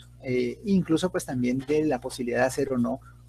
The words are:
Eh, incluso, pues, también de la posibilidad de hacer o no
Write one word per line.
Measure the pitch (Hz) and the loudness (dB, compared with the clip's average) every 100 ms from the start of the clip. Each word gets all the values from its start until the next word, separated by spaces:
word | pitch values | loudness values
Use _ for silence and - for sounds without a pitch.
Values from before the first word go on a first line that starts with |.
| - - | -20 -12
Eh, | 135 127 120 120 | -2 0 -2 -4
incluso, | 208 190 160 160 185 | 2 2 4 2 0
pues, | 175 | -2
también | - 127 123 131 135 | -4 -2 0 0 0
de | 151 | 2
la | 156 143 | 2 0
posibilidad | 131 - 120 120 | -4 -6 -2 0
de | 131 | 0
hacer | 127 135 | 0 -2
o | 127 | 0
no | 120 127 - - | 0 -4 -10 -20